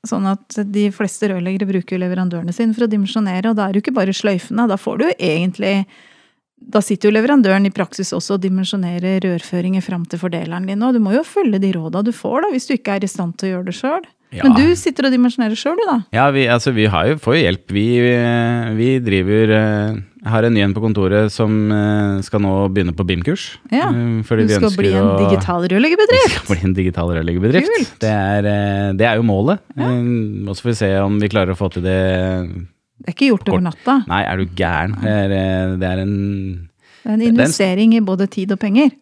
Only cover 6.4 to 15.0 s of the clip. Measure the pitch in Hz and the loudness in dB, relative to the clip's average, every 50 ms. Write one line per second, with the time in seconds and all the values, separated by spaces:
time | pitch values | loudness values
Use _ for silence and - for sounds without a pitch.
6.4 | _ _ _ _ - - - 214 196 - 208 180 - 208 214 220 220 269 294 277 | _ _ _ _ -20 -2 0 0 0 0 -2 0 2 2 2 2 2 4 4 4
7.4 | 226 190 190 196 202 196 190 - - - - - 190 - - 175 - - 196 196 | 4 4 4 2 2 0 0 -2 -6 -6 -4 -8 -8 -6 -6 -8 -4 -4 -4 -2
8.4 | 185 190 185 190 185 - - 196 185 170 175 175 175 185 190 190 185 185 175 165 | -2 -2 -2 -2 -2 -2 -4 -4 -4 -4 -4 -4 -2 -2 -2 0 0 -2 -2 -4
9.4 | - - - 175 175 185 190 190 180 - 190 175 170 - - 170 180 180 170 165 | -4 -4 -4 -4 -2 0 -2 -2 -2 -2 -6 -6 -6 -6 -8 -6 -6 -6 -4 -6
10.4 | 170 160 170 180 190 190 196 208 226 254 254 240 214 190 208 269 330 - - 415 | -6 -6 -6 -6 -6 -6 -4 -2 0 2 2 2 2 2 2 0 -2 -2 -2 0
11.4 | 392 247 208 196 196 196 185 170 160 160 160 185 214 233 226 - - 214 226 277 | 0 2 0 0 0 0 -2 -2 -4 -4 -4 -2 -2 -2 -4 -4 -6 -4 -2 0
12.4 | 339 415 294 254 - - 277 226 _ 208 196 196 196 185 - - 180 170 170 - | -2 0 -2 -4 -2 -4 -4 -4 _ -4 -4 -2 -4 -4 -4 -6 -6 -6 -6 -6
13.4 | - 190 185 180 180 185 180 - - 262 311 381 349 _ _ _ _ _ - - | -6 -6 -6 -6 -6 -8 -8 -6 -4 -4 -4 -4 -6 _ _ _ _ _ -8 2
14.4 | - 269 233 254 277 330 349 339 - 330 269 - | 4 6 6 6 6 4 2 2 -2 -4 -2 0